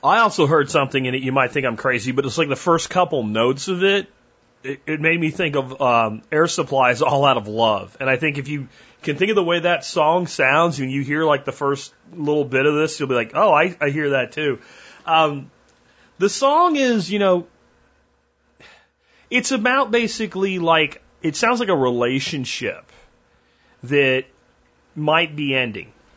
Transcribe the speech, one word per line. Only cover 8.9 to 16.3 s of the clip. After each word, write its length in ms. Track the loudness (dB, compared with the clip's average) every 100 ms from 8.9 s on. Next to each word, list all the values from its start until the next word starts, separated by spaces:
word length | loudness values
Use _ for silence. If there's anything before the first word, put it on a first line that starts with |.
| _
can 160 | -8 -2
think 120 | 0
of 40 | 2
the 80 |
way 160 | 2 0
that 240 | 0 -2
song 440 | -2 0 2 2 -2
sounds, 520 | 0 4 4 4 0
when 100 | -4
you 120 | -4
hear, 240 | -2 0 2
like, 180 | 0
the 80 | -2
first 420 | -4 -2 -4 -8 _ _
little 320 | -8 -2 -2 0
bit 200 | 0 2
of 80 |
this, 240 | 2 -2 -4
you'll 120 | -2
be 60 | -2
like, 160 | -2 0
"Oh, 160 | 2
I, 240 | 4 2 -2
I 80 | -4
hear 220 | -2 -2
that 200 | -2 -2
too." 280 | -4 -4 -4 -10 -20 -20 -16 0
Um, 460 | 2 2 -2 -12 _ _ _ _ _ _ -2
the 100 |
song 480 | -2